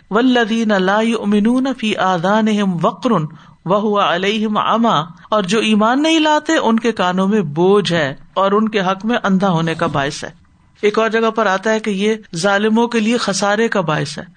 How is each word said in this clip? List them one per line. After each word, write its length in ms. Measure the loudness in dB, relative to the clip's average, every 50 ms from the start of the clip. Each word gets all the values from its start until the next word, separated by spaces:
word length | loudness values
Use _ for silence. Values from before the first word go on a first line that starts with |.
| -8 -4
"وَالَّذِينَ 640 | 0 2 2 2 2 2 2 0 0 -2 0 0 0
لَا 280 | 2 2 2 2 2
يُؤْمِنُونَ 680 | 0 0 -2 -2 0 0 2 2 2 2 2 0 0 -2 -4
فِي 180 | -4 -4 -4 -2
آذَانِهِمْ 920 | 0 0 0 0 0 0 0 0 2 2 2 0 0 0 0 -2 0 -2
وَقْرٌ 400 | -2 -2 -2 -2 0 0 0 -2 -4 -10 -14 -20 -20 -20 _ -4
وَهُوَ 360 | -2 -2 0 0 0 0 0
عَلَيْهِمْ 560 | 0 0 0 0 0 -2 -2 -2 -2 -2 -2
عَمًى"، 460 | -2 0 0 0 2 2 2 2 0 -2 -4 -10 -16 -8 -2
اور 140 | -2 -2 0
جو 160 | 0 0 0
ایمان 420 | 0 2 2 2 2 2 2 2
نہیں 180 | 2 2 2 2
لاتے 380 | 2 2 0 0 0 0 0
ان 220 | 0 2 2 0 0
کے 120 | 0 0
کانوں 360 | -2 0 0 0 0 0 0
میں 140 | 2 2 0
بوجھ 520 | 0 -2 0 0 2 4 4 4 2 2 0
ہے 220 | 0 0 -2 -4 -8 -14 -8 -2
اور 180 | 0 0 2
ان 180 | 2 2 0 0
کے 100 | 0 -2
حق 260 | 0 -2 -2 -2 -2
میں 120 | -2 -2 -2 0
اندھا 260 | 0 0 2 2 2
ہونے 260 | 0 0 0 -2 -2
کا 120 | -2 -2
باعث 360 | -2 -2 -2 -2 -4 -4 -8 -12
ہے۔ 60 | -14 -14 -18 _ _ _ _ _ _ _ _
ایک 180 | -2 0 2 2
اور 100 | 0 0
جگہ 220 | 0 0 0 0
پر 140 | 0 0 0
آتا 260 | 0 0 0 0 0
ہے 80 | -2 -2
کہ 100 | -2 -4
یہ 260 | -4 -2 0 -2 -2 -4 -6 -10 -6
ظالموں 520 | -2 0 0 2 2 2 2 2 2 2
کے 120 | 2 0 0
لیے 180 | 0 0 0
خسارے 500 | 0 -2 -2 -2 -2 0 0 0 0 0
کا 140 | 0 0 -2
باعث 360 | -2 -2 -2 -2 -4 -6 -8
ہے۔ 60 | -12 -14 -16 -18